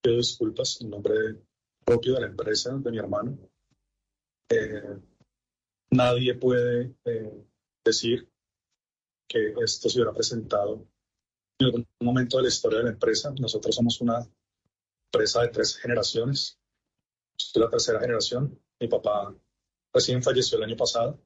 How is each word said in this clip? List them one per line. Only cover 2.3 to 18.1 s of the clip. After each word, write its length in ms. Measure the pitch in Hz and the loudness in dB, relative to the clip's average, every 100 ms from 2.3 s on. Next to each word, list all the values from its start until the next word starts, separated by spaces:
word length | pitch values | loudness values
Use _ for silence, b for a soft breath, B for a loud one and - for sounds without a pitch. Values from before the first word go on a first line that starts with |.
| 95 110 107 123 135 | -6 -2 -2 -2 -4
de 140 | 123 | -4
mi 80 | 113 | -4
hermano. 400 | 98 104 120 143 - _ _ _ _ _ _ _ _ _ _ | -4 -4 -4 -10 -16 _ _ _ _ _ _ _ _ _ _
Eh, 500 | 113 107 107 104 101 - _ _ _ _ _ _ _ _ | 0 0 -8 -10 -16 -18 _ _ _ _ _ _ _ _
nadie 440 | 127 123 123 127 | 4 4 4 0
puede, 640 | 123 127 123 120 120 123 - | 0 2 2 2 0 -4 -8
eh, 420 | 120 113 107 104 - _ _ _ | -6 -6 -8 -14 -20 _ _ _
decir 440 | - 110 117 120 - _ _ _ _ _ _ _ _ _ _ | 0 2 0 -2 -4 _ _ _ _ _ _ _ _ _ _
que 260 | 117 107 - | -2 0 0
esto 260 | 113 - 117 | -2 0 0
se 100 | 123 | 2
hubiera 140 | 110 | 0
presentado 760 | 107 113 117 104 104 104 110 - _ _ _ _ _ _ _ | 0 -2 -2 -2 -2 -2 -4 -12 _ _ _ _ _ _ _
en 80 | 131 | 2
algún 220 | 120 117 _ | 2 -6 _
momento 380 | 120 127 120 131 | 0 2 2 2
de 60 | |
la 40 | 127 | 2
historia 300 | - 113 107 | 2 0 2
de 60 | |
la 60 | 120 | 0
empresa. 420 | 107 117 107 147 135 | 0 0 0 -2 -4
Nosotros 360 | 120 - 117 | -4 -2 -2
somos 260 | 110 117 - | 2 2 2
una 260 | 120 117 117 _ _ _ _ _ _ _ _ | 0 0 -4 _ _ _ _ _ _ _ _
empresa 300 | 117 107 117 | 0 2 2
de 60 | 120 | 0
tres 280 | 110 113 - | 2 -2 -2
generaciones. 840 | 123 117 101 113 123 139 - - _ _ _ _ _ _ _ _ | -2 0 0 -2 -2 -2 -4 -10 _ _ _ _ _ _ _ _
Yo 80 | - | -2
soy 160 | - | 2
la 80 | 113 | 2
tercera 300 | 120 - 110 | 2 0 0
generación. 600 | 120 | 0